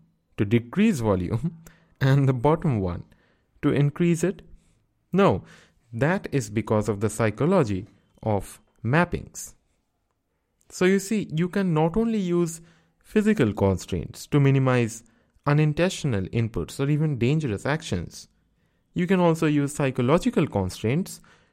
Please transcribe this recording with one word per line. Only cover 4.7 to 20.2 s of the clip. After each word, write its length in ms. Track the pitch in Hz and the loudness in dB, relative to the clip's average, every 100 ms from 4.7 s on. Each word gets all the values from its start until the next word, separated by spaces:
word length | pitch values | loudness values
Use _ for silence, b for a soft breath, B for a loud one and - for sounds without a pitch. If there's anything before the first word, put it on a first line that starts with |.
| _ _ _ _ | _ _ _ _
No, 320 | 180 196 95 B B B B _ | 2 4 2 B B B B _
that 340 | 113 139 196 - | -2 0 -2 -4
is 180 | 139 104 | -4 -4
because 380 | 107 107 107 104 | -4 0 0 0
of 100 | 101 | -2
the 120 | 107 | -4
psychology 760 | - 113 107 143 190 117 95 107 b b _ | -2 -2 0 0 2 0 -2 -8 b b _
of 360 | 110 104 - - _ _ | -4 -4 -4 -14 _ _
mappings. 680 | 110 147 175 - - - - - _ _ _ _ _ _ _ _ _ _ _ | -2 0 0 -4 -10 -16 -20 -20 _ _ _ _ _ _ _ _ _ _ _
So 160 | - | -2
you 140 | 185 196 | 2 2
see, 300 | 190 220 151 | 0 -4 -4
you 160 | 156 180 | -4 -2
can 240 | 196 190 | -2 0
not 240 | 156 165 190 | 0 0 0
only 220 | 233 220 | -2 -2
use 420 | 180 175 170 - b b b b _ | -2 0 -2 -4 b b b b _
physical 420 | 214 208 214 110 | 2 2 4 2
constraints 720 | 101 98 92 - 87 - - - | 2 2 0 -2 -6 -6 -12 -2
to 100 | 147 | 2
minimize 640 | 139 135 131 127 113 - b b b b | 4 4 4 2 0 -4 b b b b
unintentional 840 | - 147 151 147 180 - 147 104 92 117 | 0 2 2 2 -2 -2 -2 -2 -2 -2
inputs 380 | 113 92 80 - | -2 -4 -6 -4
or 100 | 139 | -2
even 300 | 151 156 131 | 0 0 0
dangerous 480 | 117 156 147 98 131 | 0 0 -2 -4 -2
actions. 640 | 156 - 92 - - - _ _ _ _ _ _ | -4 -4 -6 -6 -14 -20 _ _ _ _ _ _
You 140 | - 175 | -4 0
can 100 | 190 | 2
also 280 | 175 160 160 | 2 2 2
use 280 | 147 143 | 2 0
psychological 720 | - 143 127 123 165 | -2 -2 0 2 2